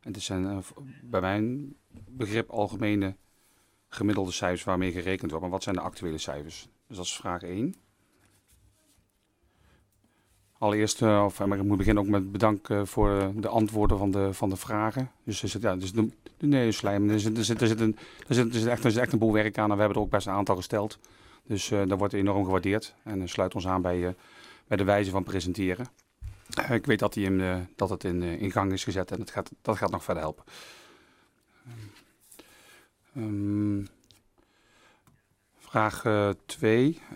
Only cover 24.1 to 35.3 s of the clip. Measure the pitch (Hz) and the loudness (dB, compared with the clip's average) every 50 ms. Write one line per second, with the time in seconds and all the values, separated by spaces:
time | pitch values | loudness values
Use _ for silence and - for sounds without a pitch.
24.1 | 90 - - - - - - - - - _ - - 95 98 95 101 104 104 95 | -4 -6 -14 -20 -20 -20 -20 -20 -20 -20 _ -4 0 0 4 4 4 4 2 0
25.1 | 92 98 87 - 95 95 85 90 87 - 95 92 90 101 123 - _ _ _ _ | -2 -2 -4 -2 -4 -4 -2 -2 -4 -2 -2 -2 -2 -2 -6 -12 _ _ _ _
26.1 | _ _ - - - - - - - - - - 123 110 - - 110 101 - 104 | _ _ -14 -14 -14 -14 -16 -12 -2 -2 0 2 0 0 2 2 0 2 2 0
27.1 | - 107 98 95 98 95 95 92 92 92 90 92 - - 101 92 95 90 - 95 | 0 0 0 2 2 2 2 0 0 -2 -4 -8 -4 -4 -2 -2 -2 -4 -4 -4
28.1 | 87 90 87 85 85 78 101 95 90 104 98 98 95 92 - - 92 98 90 - | -2 -2 -2 -2 -4 -2 -4 -2 0 0 0 0 -2 -2 -4 -4 -4 -4 -4 -4
29.1 | - 90 113 - - 107 92 - - _ - - 107 95 110 92 - 87 - - | -6 -8 -8 -8 -6 -8 -8 -8 -10 _ -4 -4 -2 0 0 -2 -2 -4 -4 -4
30.1 | 92 80 78 78 78 - - - - - - - - - - - - _ _ _ | -4 -4 -4 -6 -8 -8 -16 -20 -20 -20 -20 -20 -20 -20 -20 -20 -20 _ _ _
31.1 | _ _ _ _ _ _ _ _ _ _ _ 123 120 110 107 101 - - _ _ | _ _ _ _ _ _ _ _ _ _ _ -20 -20 -18 -18 -20 -20 -20 _ _
32.1 | _ _ _ _ - - - _ - - - - - - _ _ _ _ _ _ | _ _ _ _ -20 -20 -20 _ -20 -20 -20 -20 -20 -20 _ _ _ _ _ _
33.1 | - 127 110 110 104 101 101 101 104 104 104 104 101 101 101 - _ _ _ _ | -10 -8 -6 -4 -4 -2 -2 0 0 0 0 0 0 -2 -4 -8 _ _ _ _
34.1 | _ _ _ _ _ _ _ _ _ _ _ _ _ _ _ _ _ _ _ _ | _ _ _ _ _ _ _ _ _ _ _ _ _ _ _ _ _ _ _ _
35.1 | _ _ _ _ | _ _ _ _